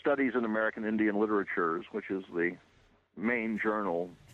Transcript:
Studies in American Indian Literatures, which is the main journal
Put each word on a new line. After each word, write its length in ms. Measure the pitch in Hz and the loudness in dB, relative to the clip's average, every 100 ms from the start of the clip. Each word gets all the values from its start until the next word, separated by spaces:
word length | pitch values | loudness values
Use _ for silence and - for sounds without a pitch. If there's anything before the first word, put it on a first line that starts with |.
Studies 320 | 151 139 131 | 0 2 2
in 100 | 123 | 2
American 400 | 113 110 110 113 | 0 0 0 -2
Indian 340 | 107 110 110 104 | -2 2 2 2
Literatures, 640 | 107 104 92 - 85 85 - | 2 2 0 0 0 0 -4
which 180 | 107 - | -8 -4
is 120 | 95 92 | -6 -4
the 220 | 85 87 90 - - _ _ _ - | -2 -2 -2 -14 -20 _ _ _ -4
main 420 | 110 123 110 104 | -2 0 -2 -2
journal 460 | 110 107 98 85 90 - - | 0 0 0 -2 -4 -10 -20